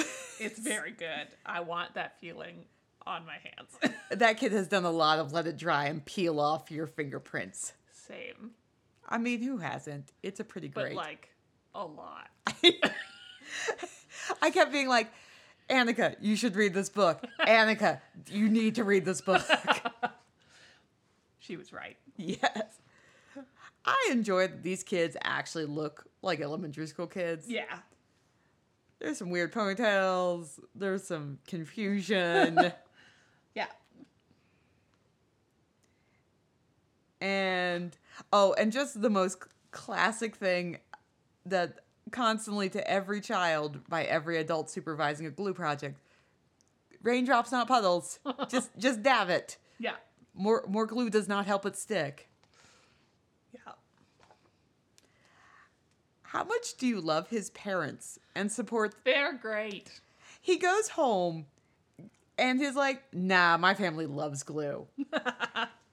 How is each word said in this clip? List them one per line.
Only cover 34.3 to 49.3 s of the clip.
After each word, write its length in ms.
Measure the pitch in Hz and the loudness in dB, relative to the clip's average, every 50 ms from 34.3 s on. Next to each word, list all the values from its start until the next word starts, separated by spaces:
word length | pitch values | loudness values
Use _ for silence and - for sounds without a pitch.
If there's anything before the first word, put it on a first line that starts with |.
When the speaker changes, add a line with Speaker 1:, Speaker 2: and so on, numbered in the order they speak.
| _ _ _ _ _ _ _ _ _ _ _ _ _ _ _ _ _ _ _ _ _ _ _ _ _ _ _ _ _ _ _ _ _ _ _ _ _ _ _ _ _ _ _ _ _ _ _ _ _ _ _ _ _ _ _ _ _ _ | _ _ _ _ _ _ _ _ _ _ _ _ _ _ _ _ _ _ _ _ _ _ _ _ _ _ _ _ _ _ _ _ _ _ _ _ _ _ _ _ _ _ _ _ _ _ _ _ _ _ _ _ _ _ _ _ _ _
Speaker 1:
And, 760 | 185 196 196 196 190 185 185 180 180 180 175 175 175 175 - _ _ _ - - - _ | -4 -2 0 0 0 0 0 0 0 0 -2 -2 -4 -8 -10 _ _ _ -20 -20 -2 _
oh, 220 | 202 202 196 190 - - | 6 6 6 6 6 4
and 120 | 214 220 | 2 2
just 280 | 220 269 285 - - 214 | 2 0 -2 -4 -2 -2
the 80 | 214 240 | 0 2
most 320 | 208 190 185 190 - - - | 2 2 2 0 -2 -6 -14
c-, 40 | - _ _ _ _ | -20 _ _ _ _
classic 640 | - - - - 202 175 175 220 220 - 233 220 - | -18 -16 -12 -4 0 0 0 0 0 -2 -6 -6 -6
thing 420 | - 202 185 180 180 175 170 165 - _ _ - - _ _ _ _ _ _ _ _ - | -2 -2 0 0 0 -2 -4 -8 -10 _ _ -20 -20 _ _ _ _ _ _ _ _ -6
that 340 | 180 190 180 175 - - - - _ _ _ _ 214 | -2 0 0 0 -2 -6 -12 -20 _ _ _ _ -10
constantly 580 | - 247 240 220 220 214 - 214 208 208 196 185 | -4 0 0 0 0 0 -4 -4 -2 -2 -2 -2
to 200 | - 202 - - | -2 -4 -2 0
every 300 | 180 196 190 190 208 208 | 0 0 0 -2 -4 -4
child 680 | 190 - 226 185 180 170 160 151 151 147 143 139 - - | -4 -2 0 2 2 2 2 2 0 -4 -6 -10 -8 -4
by 160 | 170 160 143 | -2 -2 0
every 320 | - 151 165 147 165 170 | 2 0 0 0 0 0
adult 320 | 160 156 165 165 156 151 - | 0 0 0 0 -2 -2 -4
supervising 580 | - 185 147 165 156 151 151 143 151 147 165 | -8 -8 -8 -6 -4 -2 -2 -2 -2 -4 -6
a 40 | 156 | -8
glue 240 | 139 - 202 196 175 | -6 -4 -4 -4 -4
project, 440 | 175 170 147 147 139 147 139 139 - _ _ _ _ _ _ _ _ _ _ _ _ _ _ _ _ _ _ - - | -2 -2 -4 -2 -4 -6 -10 -10 -14 _ _ _ _ _ _ _ _ _ _ _ _ _ _ _ _ _ _ -18 -4
"Raindrops, 480 | - 233 247 254 254 254 262 233 240 - | 0 0 2 2 4 4 4 4 4 2
not 160 | 254 247 233 226 | 0 0 2 4
puddles. 500 | 262 240 202 180 180 175 - - - - - 285 262 | 4 4 6 6 4 2 0 -4 -10 -8 -8 -8 -6
Speaker 2:
<laughs> 140 | - 269 - | -4 -4 0
Speaker 1:
Just, 280 | 247 254 - - - | 0 0 0 -2 -4
just 260 | 175 220 269 247 214 | 0 2 2 2 4
dab 280 | 208 269 254 226 196 180 | 4 4 4 4 4 2